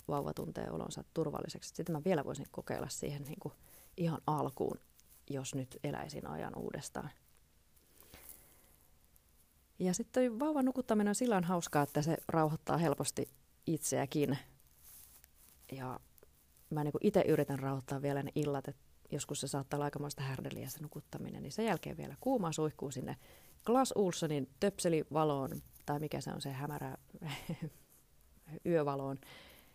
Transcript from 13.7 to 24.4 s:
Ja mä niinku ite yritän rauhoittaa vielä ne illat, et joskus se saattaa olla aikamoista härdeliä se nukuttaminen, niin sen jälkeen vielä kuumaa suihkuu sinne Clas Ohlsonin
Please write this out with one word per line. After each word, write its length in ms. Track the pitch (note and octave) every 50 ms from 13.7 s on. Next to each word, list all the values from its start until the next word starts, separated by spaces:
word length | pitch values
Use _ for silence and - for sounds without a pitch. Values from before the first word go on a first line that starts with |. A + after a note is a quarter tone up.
| E3 D3+ - - - C3 C3+ C3+ - D#3 C#3+ C#3 C#3 - - - - - - - - - - - - - - - - - - - - - - - - - - -
Ja 280 | C3 C3+ B2+ B2+ B2 - - - - - - - - _ _ _ - - - -
mä 140 | D#3 D3+ D3
niinku 160 | D3 - -
ite 200 | - G#3 - F#3+
yritän 380 | - - D#3 D3 C#3+ - C#3 C3+
rauhoittaa 420 | C3+ C3+ C3+ C3+ B2+ - C#3+ C#3
vielä 220 | C#3+ C#3+ C#3 C#3+ C#3+
ne 80 | C3+ -
illat, 320 | D3+ D3+ D3 C#3+ C3+ - -
et 80 | C3+ - - - - - - -
joskus 300 | - D3 - - C#3+ -
se 60 | - C#3
saattaa 300 | - C#3+ C#3 - D3 C#3+
olla 80 | C#3+
aikamoista 380 | C#3+ - C#3 C#3+ D3 - - C3+
härdeliä 460 | C3+ C3+ B2+ - C3+ - - A2+ C3
se 100 | - -
nukuttaminen, 600 | D#3 D3 - D3+ - _ - D3 - - - - -
niin 80 | -
sen 140 | - - A3+
jälkeen 320 | A3+ F3+ D3+ - D3 C#3+ D#3
vielä 180 | D3 C3+ D3 -
kuumaa 320 | - B3+ C4+ A#3+ F#3 E3
suihkuu 400 | D3+ - D#3 D#3 - - - D3
sinne 260 | C3+ C3 - - - - - - - - - - - - -
Clas 260 | - A#3 C4 C4 -
Ohlsonin 580 | - - G#3 F3+ E3+ - F3 D3+ D3+ C#3+